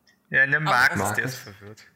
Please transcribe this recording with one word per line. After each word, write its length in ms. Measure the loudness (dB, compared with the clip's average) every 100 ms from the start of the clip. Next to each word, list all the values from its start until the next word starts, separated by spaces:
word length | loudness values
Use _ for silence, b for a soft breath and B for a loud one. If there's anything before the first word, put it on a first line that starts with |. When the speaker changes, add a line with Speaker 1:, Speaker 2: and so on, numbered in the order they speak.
| _ _ _
Speaker 1:
Ja, 160 | 0 2
ne, 120 | 2
Speaker 2:
Auch 40 |
Speaker 1:
Markus, 360 | 2 2 2 2
Speaker 3:
Markus? 160 | -2 -2
Speaker 1:
der 100 | -6
ist 100 | -8
verwirrt. 460 | -16 -20 -20 -20 -20